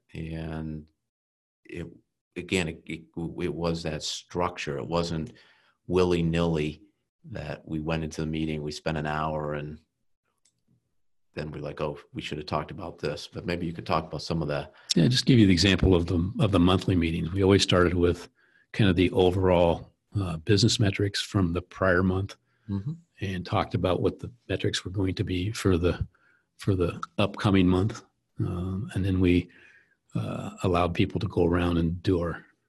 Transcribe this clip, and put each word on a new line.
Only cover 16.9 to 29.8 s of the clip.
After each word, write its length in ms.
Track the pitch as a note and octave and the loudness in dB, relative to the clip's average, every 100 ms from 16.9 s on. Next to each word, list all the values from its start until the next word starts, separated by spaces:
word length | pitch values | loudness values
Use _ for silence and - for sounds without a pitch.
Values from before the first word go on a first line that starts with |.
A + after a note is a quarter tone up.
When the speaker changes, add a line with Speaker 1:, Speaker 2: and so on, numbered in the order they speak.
| F2+ | 0
Speaker 2:
meetings. 360 | E2 E2+ D#2+ | 0 -2 -4
We 120 | F#2+ | 2
always 200 | F#2+ G2 | 4 6
started 300 | - F2+ F2 | 6 4 4
with 360 | F2+ F2 E2+ - _ _ _ _ | 4 2 2 -6 _ _ _ _
kind 160 | - G2+ | 2 2
of 60 | F2 | 4
the 140 | F2 | 2
overall, 800 | - F#2 F#2+ F#2 F2 E2+ D#2+ - _ _ - | 4 4 4 4 4 4 2 -6 _ _ -6
uh, 180 | F2 E2 | -4 -4
business 420 | F#2+ G2+ A#2 - | 2 4 4 2
metrics 420 | G2 - G2+ - | 0 0 -2 -4
from 320 | - G2+ F2 | -2 0 0
the 80 | F2 | -2
prior 420 | - - F#2+ F2+ | -6 0 2 4
month 320 | F#2 F#2+ G2 - _ _ - | 4 0 -4 -10 _ _ -8
Speaker 1:
Mm-hmm. 260 | G2 A#2+ E3 _ - | -6 -6 -10 _ -12
Speaker 2:
and 240 | G2 F#2 F2 | -8 -8 -4
talked 300 | G2+ E2 F2 | -2 -2 -2
about 260 | F2+ F2+ | 0 0
what 160 | F#2+ - | -2 -4
the 120 | - - - | -12 -14 -8
metrics 340 | F#2+ G#2 - | -4 -2 -4
were 60 | F#2 | -6
going 240 | F#2+ F#2+ | -4 -2
to 100 | F2+ | -2
be 280 | F2 F#2 F#2+ | -4 -2 -4
for 260 | - G2 F2 | 0 2 4
the, 260 | E2+ E2 - _ _ _ _ - | 2 0 -6 _ _ _ _ -8
for 160 | - F#2 | -2 0
the 240 | E2+ - - - | 0 -4 -6 -2
upcoming 480 | G2+ - G#2 G2 F2+ | -2 0 4 6 6
month. 340 | F2+ A2 - - _ _ - | 4 2 -4 -16 _ _ -6
Um, 500 | G2 F2+ F#2 F#2+ - - | -6 -4 -6 -6 -6 -4
and 100 | F#2 | 0
then 140 | F#2 | 4
we, 300 | F2+ F2 - - - _ | 4 4 2 -10 -20 _